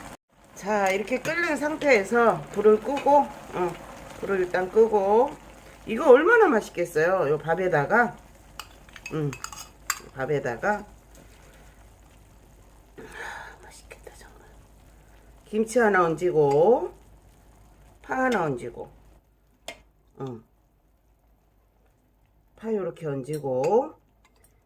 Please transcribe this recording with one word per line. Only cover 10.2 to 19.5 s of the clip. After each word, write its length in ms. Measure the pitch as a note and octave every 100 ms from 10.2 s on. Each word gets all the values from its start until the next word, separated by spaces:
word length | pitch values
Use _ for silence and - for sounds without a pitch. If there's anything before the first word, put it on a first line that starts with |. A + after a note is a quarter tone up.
| C3 D3 C3+ A#2+ F#3+ G#3 G3+ - - - - - - - - - - - - - - - - - - - _ -
아, 640 | - - - - - -
맛있겠다, 480 | - - - - - -
정말. 300 | - - - - - - - - _ - - -
김치 360 | - G#3+ A3 B3+
하나 260 | A3 F#3+ E3+
얹고, 880 | D#3 F3 D#3 C#3+ C#3 F3+ B3+ F4 - _ - _ _ _ _ - _ - _
파 140 | - C4
하나 300 | C4 A3+ D#3+
얹고, 520 | B2 B2 - - - _ _ _ _ _